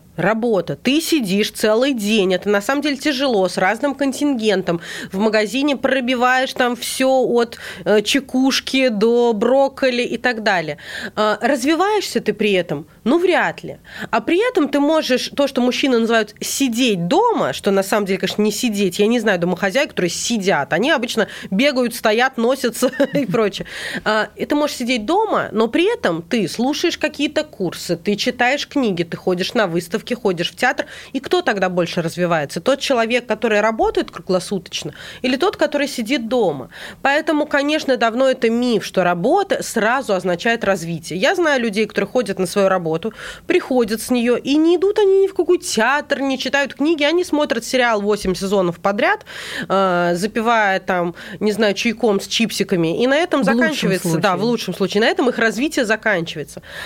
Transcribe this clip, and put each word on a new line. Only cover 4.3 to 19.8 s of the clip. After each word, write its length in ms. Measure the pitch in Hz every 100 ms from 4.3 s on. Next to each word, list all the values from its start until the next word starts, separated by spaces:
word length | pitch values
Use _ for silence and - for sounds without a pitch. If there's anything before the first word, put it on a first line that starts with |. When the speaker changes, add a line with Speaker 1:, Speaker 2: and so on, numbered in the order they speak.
| 254 214 190 180 170 - - 262
Speaker 1:
В 80 | 190
магазине 560 | 220 214 208 254 294 269
пробиваешь 760 | - 269 240 254 247 254 262
там 220 | - 247
все 460 | 240 - - 262 262
от, 380 | 214 233 233 - - -
э, 160 | 160 214
чекушки 880 | 208 285 - 262 262 - - 269 254
до 440 | 208 226 240 240
брокколи 680 | 214 233 269 269 262 269 240
и 160 | 247 226
так 240 | 254 226
далее. 340 | 214 185 156 147 - - 214
Э, 220 | - 214 214
развиваешься 800 | 233 277 262 320 381 427 - 233
ты 140 | 214
при 200 | 208 214
этом? 340 | 185 175 147 - -
Ну, 160 | 214 330
вряд 440 | 381 294 185 160
ли. 140 | 160 - - - 214
А 100 | 226
при 160 | 226 349 494
этом 200 | 440 285
ты 100 | 285
можешь, 500 | 285 320 - 254 -
то, 120 | - 277
что 140 | 262
мужчины 380 | 247 247 277 233
называют 360 | 226 226 214 -
сидеть 640 | - - 269 226 254 190 175
дома, 460 | 311 480 339 147
что 180 | - 208
на 120 | 196
самом 220 | 196 220
деле, 140 | 196 185
конечно, 220 | 185 -
не 100 | 214
сидеть. 480 | 214 247 202 196 170
Я 80 | 208
не 120 | 240
знаю 200 | 214 185
домохозяек, 500 | 175 175 196 190